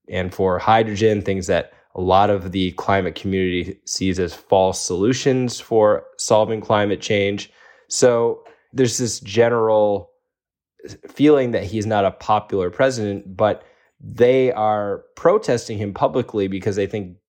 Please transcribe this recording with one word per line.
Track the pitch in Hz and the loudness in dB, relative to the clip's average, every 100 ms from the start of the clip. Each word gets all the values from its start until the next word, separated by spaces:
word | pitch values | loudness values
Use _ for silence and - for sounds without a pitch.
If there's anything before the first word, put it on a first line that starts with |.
| - | -10
and | 92 90 | -6 -6
for | - 95 90 | -2 -2 0
hydrogen, | - 113 110 101 110 104 | 2 2 2 0 0 0
things | 98 95 87 | -2 -4 -2
that | 87 - _ _ | -2 -4 _ _
a | - | -6
lot | 92 95 104 | 2 4 4
of | 101 95 | 0 -2
the | 95 92 | -4 -4
climate | 85 - 98 90 82 | -4 -2 0 -2 -6
community | 98 95 92 90 85 - - | -4 -2 0 -2 -6 -10 -10
sees | - 95 90 | -6 -2 -2
as | 87 | -4
false | - - 95 92 - | -6 0 2 2 0
solutions | - 90 107 127 139 127 123 - | -6 -2 0 0 0 0 -2 -6
for | - 113 107 104 - - | -2 2 4 2 -4 -8
solving | - 107 107 110 | 0 2 2 -2
climate | - 107 101 95 | -2 0 0 -2
change. | - 104 101 101 - _ _ _ - | -2 -2 -2 -4 -10 _ _ _ -10
So | - 127 117 117 110 - _ _ | 2 4 4 0 -2 -12 _ _
there's | 117 123 - | -2 0 0
this | 120 - | -6 -6
general | 101 104 117 120 110 107 104 101 87 _ _ _ _ _ _ _ - - - | -4 2 2 2 2 2 2 0 -6 _ _ _ _ _ _ _ -20 -20 -12
feeling | - 147 143 123 | 2 4 6 4
that | 110 101 | -2 -4
he's | 107 104 | -4 -2
not | 107 95 | 2 0
a | |
popular | - - 107 - 101 90 | -2 -2 -2 0 -2 -2
president, | 87 135 120 104 101 95 95 | 0 0 0 -4 -6 -8 0
but | 107 - - _ _ _ | 0 0 -8 _ _ _
they | 104 107 120 131 127 | -8 2 4 4 2
are | 113 107 107 101 98 - - | 0 0 0 -2 -8 -10 -2
protesting | 165 208 214 120 - 107 | 2 2 2 -2 -4 -8
him | 104 | -6
publicly | 92 135 135 120 107 98 | -2 -2 -2 -4 -2 -2
because | 95 107 98 | -2 -4 -2
they | 98 | -4
think | 110 92 90 | -6 -10 -14